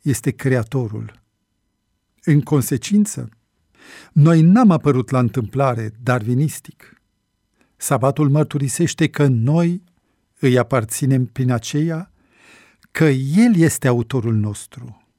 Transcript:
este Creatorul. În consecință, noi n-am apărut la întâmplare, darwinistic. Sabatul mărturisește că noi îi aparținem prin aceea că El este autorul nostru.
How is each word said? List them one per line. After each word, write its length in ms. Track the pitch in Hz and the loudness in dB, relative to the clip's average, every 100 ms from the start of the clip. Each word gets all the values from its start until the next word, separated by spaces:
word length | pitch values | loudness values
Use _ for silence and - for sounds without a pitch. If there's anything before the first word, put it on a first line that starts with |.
este 300 | - 123 - | -2 -2 -4
Creatorul. 880 | - 143 127 113 139 117 107 113 _ _ _ _ _ _ _ _ _ _ _ | -4 -2 -2 -2 -6 -6 -10 -14 _ _ _ _ _ _ _ _ _ _ _
În 180 | - 147 | 0 0
consecință, 880 | - 147 120 131 - 208 208 - 120 _ _ _ _ _ - - - | 2 -2 0 -4 -2 0 0 -4 -14 _ _ _ _ _ -20 -20 -4
noi 280 | - 151 165 | 2 4 6
n-am 300 | 160 202 240 | 6 6 6
apărut 380 | 165 147 127 120 | 4 2 0 0
la 100 | 131 | 0
întâmplare, 720 | 123 131 104 131 135 117 110 110 | 0 -2 -6 -2 -2 -2 -8 -8
darwinistic. 1000 | 120 123 107 123 151 - - - - _ _ _ _ _ _ _ _ _ | -2 -2 -2 -2 -2 -6 -18 -20 -20 _ _ _ _ _ _ _ _ _
Sabatul 540 | - 131 135 143 147 | -4 0 0 0 0
mărturisește 760 | 143 151 147 135 - 170 - 160 | 2 0 -2 -6 -2 -4 -2 -4
că 200 | - 143 | 0 0
noi 560 | 123 117 160 170 175 _ _ _ _ _ _ | 2 0 0 0 -4 _ _ _ _ _ _
îi 180 | 135 127 | 0 0
aparținem 680 | 113 135 110 - 139 131 127 | 0 -2 -4 -6 -2 0 -2
prin 260 | - 127 | -4 -2
aceea 600 | 120 - 147 160 160 190 _ _ _ _ - _ _ _ | -2 -4 -6 -4 -6 -12 _ _ _ _ -20 _ _ _
că 120 | - 160 135 135 170 | 0 2 2 0 2
El 200 | 240 190 | 4 4
este 320 | 160 - 135 | 2 2 0
autorul 480 | 120 113 135 113 110 | 0 -2 -4 -2 -2
nostru. 720 | 104 101 - - 120 107 _ | -2 -8 -16 -20 -20 -20 _